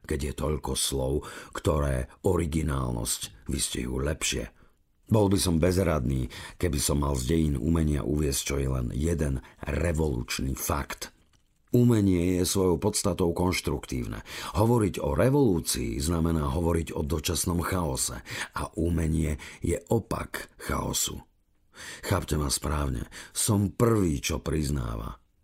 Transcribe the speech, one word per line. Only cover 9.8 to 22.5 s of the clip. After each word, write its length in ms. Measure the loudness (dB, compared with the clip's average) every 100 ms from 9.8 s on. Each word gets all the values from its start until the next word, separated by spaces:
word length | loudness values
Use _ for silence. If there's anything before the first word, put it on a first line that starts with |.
| 0 0 0 0 -4 -4 -4 -4
fakt. 560 | -2 -4 -4 -10 -14 _ _ _ _ _ _
Umenie 720 | 4 6 6 6 4 4 2
je 80 | 2
svojou 320 | 2 2 4
podstatou 480 | 0 0 -2 2 0
konštruktívne. 960 | 2 0 0 -2 -4 -4 -6 -4 -8 -10 -12 -6 2
Hovoriť 400 | 4 4 2 0
o 160 | -2
revolúcii 880 | 2 4 6 4 4 0 -4 -2 -2
znamená 480 | 0 2 2 2 0
hovoriť 480 | 0 2 2 0 -4
o 80 | -2
dočasnom 560 | -2 -2 -2 0 0
chaose 560 | 0 0 -2 -2 -4 -6 -10 -10 -8 -8
a 80 | -6
umenie 640 | -2 0 2 2 2 0 -2 -8 -6
je 160 | -2 -2 0
opak 640 | -2 0 -6 -6 -10 -12 -12
chaosu. 640 | -6 -4 -2 -2 -4 -6 -16 _ _ _ _ -18 -16 -10 -2
Chápte 320 | -2 0 0
ma 80 | 0